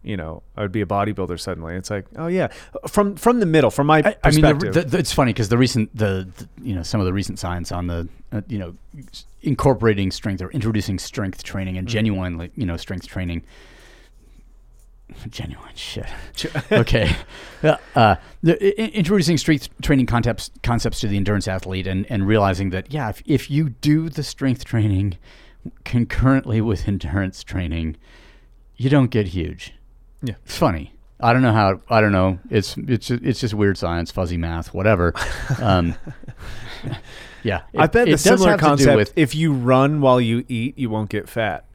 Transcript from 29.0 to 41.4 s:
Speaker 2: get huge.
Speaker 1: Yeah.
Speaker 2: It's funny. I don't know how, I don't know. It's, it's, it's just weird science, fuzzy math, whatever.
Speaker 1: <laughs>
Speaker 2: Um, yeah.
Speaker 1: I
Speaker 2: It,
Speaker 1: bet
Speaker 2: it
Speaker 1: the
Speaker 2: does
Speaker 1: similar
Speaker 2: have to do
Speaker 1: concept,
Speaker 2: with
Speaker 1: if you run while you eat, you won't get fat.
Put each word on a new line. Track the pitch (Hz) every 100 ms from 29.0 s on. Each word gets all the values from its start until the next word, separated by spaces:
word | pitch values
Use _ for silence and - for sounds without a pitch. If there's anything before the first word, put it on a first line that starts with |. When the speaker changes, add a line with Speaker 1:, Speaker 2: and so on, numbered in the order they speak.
| 123
Speaker 2:
get | 117 95
huge. | 87 80 78 - - - _ - _
Speaker 1:
Yeah. | 123 -
Speaker 2:
It's | - -
funny. | 156 82 - - _ _
I | 120
don't | 123
know | 127
how, | 110 98 95 -
I | 113
don't | 107
know. | 95 92 92 -
It's, | 107 98
it's, | - - 117 -
it's | 123 - 117
just | 120
weird | 107 101 92
science, | 87 85 85
fuzzy | - 87 87
math, | 82 82 80
whatever. | 87 101 98 87 - - -
Speaker 1:
<laughs> | - 127
Speaker 2:
Um, | 117 92 85 - - - - - - - - - 120 - - - - -
yeah. | 113 90 - -
Speaker 1:
I |
Speaker 2:
It, | 160
Speaker 1:
bet | 233
Speaker 2:
it |
Speaker 1:
the | 233
Speaker 2:
does | 151
Speaker 1:
similar | - 190 180
Speaker 2:
have | 196
to |
do | 151
Speaker 1:
concept, | 143 139 135
Speaker 2:
with | 104
Speaker 1:
if | - 139
you | 151 160
run | 135 123 131 139 151
while | 135 127
you | 117 117 -
eat, | 120 123 -
you | 120
won't | 110 107
get | 107 -
fat. | 117